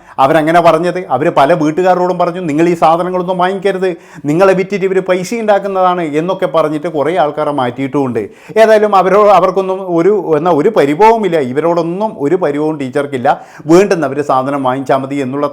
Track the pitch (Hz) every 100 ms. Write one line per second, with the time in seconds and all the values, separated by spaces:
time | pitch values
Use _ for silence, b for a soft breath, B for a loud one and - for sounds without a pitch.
0 | B B 151 160 151 175 170 156 175 175
1 | 185 131 165 151 139 170 151 160 185 180
2 | 180 175 175 175 175 147 170 170 160 170
3 | 185 185 180 175 180 196 196 185 185 170
4 | B 170 143 160 196 185 190 202 190 185
5 | 185 185 180 233 214 202 196 190 185 180
6 | 160 147 175 185 170 160 151 151 170 151
7 | 139 180 151 143 147 143 123 120 135 147
8 | 131 117 104 B B 214 220 214 208 190
9 | 185 196 208 190 185 185 190 190 185 170
10 | 180 214 156 151 175 151 180 196 143 151
11 | 220 226 196 165 127 131 165 170 165 180
12 | 214 165 143 180 156 147 156 156 131 143
13 | 139 131 131 170 B B 147 170 202 180
14 | 139 139 143 131 131 143 131 131 139 135
15 | 135 143 127 139 143